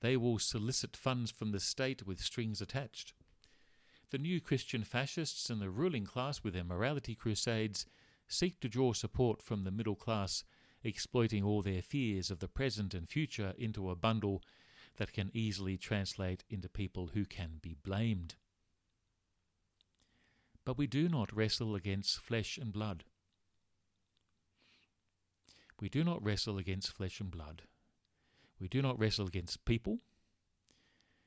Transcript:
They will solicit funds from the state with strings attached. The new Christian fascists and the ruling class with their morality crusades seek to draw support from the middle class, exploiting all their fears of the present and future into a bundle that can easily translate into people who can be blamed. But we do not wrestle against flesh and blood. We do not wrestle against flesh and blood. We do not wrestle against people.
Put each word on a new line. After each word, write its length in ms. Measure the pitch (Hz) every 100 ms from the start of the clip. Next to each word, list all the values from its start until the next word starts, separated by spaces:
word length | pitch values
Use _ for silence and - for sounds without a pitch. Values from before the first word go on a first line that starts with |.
They 160 | 117 131
will 200 | 120 110
solicit 600 | - 117 110 - - -
funds 320 | 131 127 113
from 220 | - 107
the 80 | 101
state 460 | - - 131 131 98
with 140 | 92
strings 400 | - - 113 104
attached. 540 | 98 135 131 - - - - _ - - - _ - - -
The 80 | 139
new 200 | 160 180
Christian 460 | - 135 - 123
fascists 640 | 104 123 135 - 151 - -
and 140 | 110
the 80 | 98
ruling 340 | 95 180 139
class 400 | 95 123 131 139
with 80 | 107
their 100 | 90
morality 520 | 87 90 123 147 -
crusades 720 | 113 113 107 - 110 110 101 - - - _ -
seek 320 | - 175 -
to 80 | 123
draw 240 | 117 131
support 480 | 107 113 - 123 104
from 240 | - 104
the 60 | 95
middle 260 | 101 110 98
class, 480 | - 107 95 - - - - _
exploiting 600 | 113 - - 123 113 107
all 200 | 101 104
their 180 | 98 92
fears 500 | - 143 120 95 90
of 100 | 90
the 80 | 92
present 440 | - 135 107 98
and 160 | 92 80
future 460 | 151 156 - 98 92
into 320 | 113 104 92
a 80 | 87
bundle 460 | 113 110 101 95 - - - - - -
that 160 | 104
can 160 | - 98
easily 460 | 113 110 95 95 95
translate 680 | - 104 95 - 92 92 -
into 180 | 101 87
people 400 | - 95 - 90
who 100 | 104
can 280 | 95 - 85 78
be 120 | 85 73
blamed. 520 | 95 98 113 98 82 - _ _ _ _ _ _ _ _ _ _ _ _ _ _ _ _ _ _ _ _ _ - -
But 100 | 127
we 100 | 139
do 220 | 131 170
not 260 | 160 101
wrestle 400 | 104 107 - 110
against 460 | 101 101 98 - -
flesh 380 | - 117 98 -
and 120 | 120
blood. 340 | 101 107 85 - _ _ _ _ _ _ _ _ _ _ _ _ _ _ _ _ _ _ _ _ _ _ _ - - - -
We 80 | 101
do 160 | 135
not 180 | 170 170
wrestle 360 | 104 101 113 98
against 340 | 92 95 -
flesh 280 | - 95 -
and 100 | 98
blood. 320 | 82 76 82 - _ _ _ _ _ _ _ - -
We 80 | 92
do 140 | 131
not 160 | 135 120
wrestle 280 | 110 101 95
against 380 | 92 85 -
people. 340 | - 117 - 233 - _ _ _ _ _ _ _ _ _ _ _